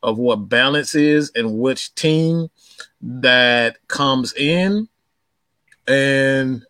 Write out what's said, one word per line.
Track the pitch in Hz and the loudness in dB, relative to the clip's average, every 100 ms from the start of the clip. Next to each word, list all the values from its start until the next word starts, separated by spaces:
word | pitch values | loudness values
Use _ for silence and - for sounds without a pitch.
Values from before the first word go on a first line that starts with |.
of | 107 113 | -4 -2
what | 123 110 98 | 0 0 0
balance | 117 131 147 131 | 2 2 0 -2
is | 156 151 147 147 | 0 2 2 0
and | 113 113 110 | -4 -4 -2
which | 127 131 - | -2 -4 -8
team | - 160 156 160 165 165 _ _ - - _ | -4 0 2 0 0 -4 _ _ -20 -20 _
that | 120 123 127 127 123 120 117 - _ | -12 -2 2 4 4 2 0 -4 _
comes | - 143 131 120 | -2 0 0 -2
in | - 143 170 185 208 220 _ _ _ _ _ _ _ _ _ - | -4 -2 0 0 -2 -6 _ _ _ _ _ _ _ _ _ -2
and | 135 139 135 135 135 131 131 - | 0 2 2 2 0 -2 -6 -10